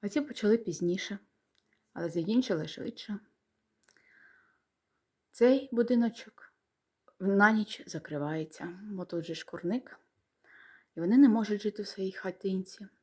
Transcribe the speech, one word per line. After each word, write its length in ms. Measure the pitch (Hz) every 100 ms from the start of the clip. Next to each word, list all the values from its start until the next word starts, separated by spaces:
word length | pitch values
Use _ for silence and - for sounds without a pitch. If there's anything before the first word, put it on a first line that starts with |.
А 80 | 202
ці 120 | 294
почали 360 | 294 - 208 226
пізніше, 600 | 226 160 175 185 - 202 _ _ _ _ _ _ _
але 160 | - 170
закінчили 580 | 170 165 226 254 175 160
швидше. 520 | - - 233 - 202 _ _ _ _ _ _ _ _ _ _ - _ _ _ _ _ _ _ _ _ _
Цей 380 | - 240 269 269
будиночок 840 | 233 233 247 233 220 - _ - _ _ _ _ _ _ _
на 320 | 185 196 208
ніч 320 | 220 208 - -
закривається, 960 | 160 - 151 147 160 156 - 175 180
бо 220 | 208 196 175
тут 200 | 170 165
же 100 | 160
ж 100 | -
курник, 540 | 170 170 233 - - _ _ _ _ _ - - - _ -
і 40 |
вони 180 | 170 240
не 120 | 277
можуть 320 | 220 208 208
жити 220 | 208 -
в 40 | 202
своїй 240 | - 190
хатинці. 760 | 190 190 185 196 190 190 - 202 _